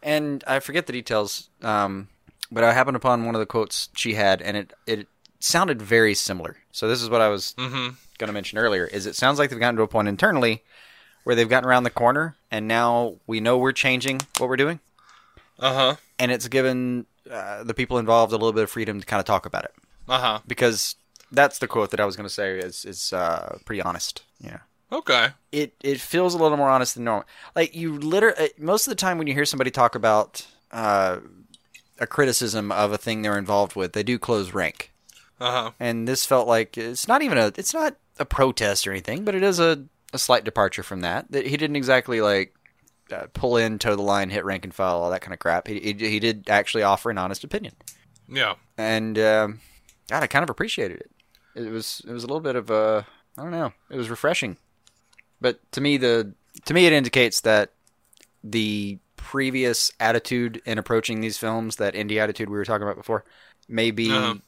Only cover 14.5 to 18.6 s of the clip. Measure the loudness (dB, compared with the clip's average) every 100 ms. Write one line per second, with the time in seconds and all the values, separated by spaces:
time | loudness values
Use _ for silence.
14.5 | 2 0 0 _ _ _ -20 _ _ _
15.5 | _ -2 2 2 0 _ _ -2 -2 0
16.5 | 2 2 0 -2 -4 -8 _ -16 -12 -10
17.5 | -10 -6 -4 -2 -2 4 6 6 2 0
18.5 | 2